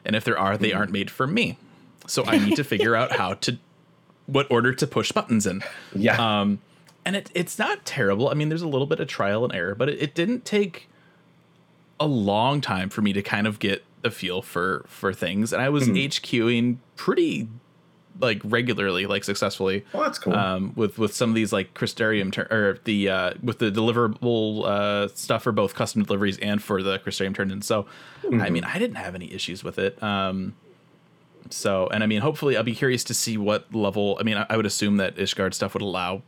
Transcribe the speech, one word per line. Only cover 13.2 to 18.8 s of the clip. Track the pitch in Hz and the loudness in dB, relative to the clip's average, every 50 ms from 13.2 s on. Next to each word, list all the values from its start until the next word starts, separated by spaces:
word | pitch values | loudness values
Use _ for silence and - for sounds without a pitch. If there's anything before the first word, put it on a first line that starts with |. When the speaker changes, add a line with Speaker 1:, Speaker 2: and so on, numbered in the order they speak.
Speaker 1:
kind | 98 - - 104 107 110 | -2 0 0 0 2 0
of | 107 107 | 0 0
get | - 101 98 - - _ - - - | 0 0 0 -2 -4 _ -12 -4 -4
a | 120 | -4
feel | 110 - - 90 87 92 | -4 -4 -4 -4 -4 -4
for, | - - - 87 87 95 92 69 - - | -4 -4 -4 -2 0 0 -2 -2 -6 -10
for | - - - 98 95 | -10 -2 -2 -2 -2
things. | - - 85 90 101 107 113 - | 0 -2 -2 0 0 0 0 0
And | 87 | 0
I | 123 135 | 2 2
was | 147 147 135 120 | 2 2 4 4
Speaker 2:
Mm-hmm. | 101 92 | 4 2
Speaker 1:
H | 139 139 - - - | 2 0 -2 -6 -4
Qing | - - 120 110 117 120 117 117 123 120 123 - _ _ | -2 0 2 4 4 4 4 2 2 0 -2 -6 _ _
pretty, | - - - 262 381 339 320 196 208 190 110 113 120 - _ _ _ _ _ _ _ _ _ - - | -8 -2 0 2 2 2 2 0 -2 -6 -6 -10 -14 -18 _ _ _ _ _ _ _ _ _ -8 -2
like, | - 123 110 101 - | 0 0 0 -2 -2
regularly, | 107 110 117 123 120 113 98 | 0 0 0 2 2 0 0